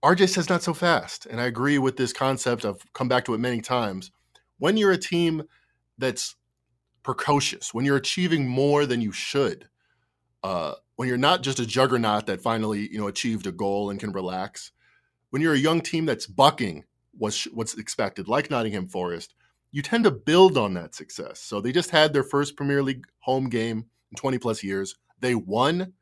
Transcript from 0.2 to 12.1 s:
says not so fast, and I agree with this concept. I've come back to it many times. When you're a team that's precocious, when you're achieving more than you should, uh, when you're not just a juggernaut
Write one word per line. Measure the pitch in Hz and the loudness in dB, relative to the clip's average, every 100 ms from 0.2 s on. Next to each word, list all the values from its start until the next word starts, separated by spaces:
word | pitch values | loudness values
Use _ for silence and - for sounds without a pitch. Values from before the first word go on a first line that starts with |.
| 180 | 4
says | 190 165 | 2 0
not | 180 | 0
so | 170 160 | 0 0
fast, | 175 165 - - - | 2 2 0 -14 -10
and | 117 | -4
I | 123 | -4
agree | 117 135 143 | 0 0 2
with | 131 127 | 2 0
this | 123 | -4
concept. | - 135 131 - 120 | 0 0 0 -2 -2
I've | 107 95 - | -2 -6 -12
come | - 127 | -6 0
back | 127 127 | 2 2
to | |
it | 113 | -2
many | 123 120 | 0 -2
times. | 107 127 110 95 92 _ _ _ _ _ | -2 0 0 -4 -12 _ _ _ _ _
When | 151 214 | 0 2
you're | 202 | 4
a | 180 | 2
team | - 170 170 160 151 _ _ _ _ _ | 0 0 2 0 -6 _ _ _ _ _
that's | 131 117 - - _ _ _ _ _ _ | -4 -2 -8 -12 _ _ _ _ _ _
precocious, | - 127 - 143 139 - - | -6 -6 0 0 0 -4 -8
when | 113 135 | -4 0
you're | 139 | 0
achieving | 139 - 180 160 135 | 0 -2 0 0 0
more | 127 143 147 143 | 2 2 4 2
than | 120 | 0
you | 110 | -2
should, | 95 - 139 135 - - _ _ _ _ _ _ _ | -4 -4 0 0 -2 -12 _ _ _ _ _ _ _
uh, | 95 92 78 - _ - | -6 -4 -4 -8 _ -8
when | 127 | -4
you're | 123 | 2
not | 139 180 | 4 4
just | 131 135 | 0 -4
a | 120 | -2
juggernaut | 123 131 127 113 | 2 4 4 2